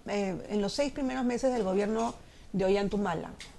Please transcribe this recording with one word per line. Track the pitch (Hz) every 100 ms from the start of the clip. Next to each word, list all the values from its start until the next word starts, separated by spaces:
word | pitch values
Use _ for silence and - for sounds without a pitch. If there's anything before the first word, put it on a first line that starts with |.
| -
eh, | 202 190 175 -
en | 208
los | 196
seis | - 285
primeros | 294 262 254
meses | 247 240 262
del | 247
gobierno | 185 190 208 220 233 - - - -
de | 185
Ollantumala, | 190 202 202 202 202 165 - - -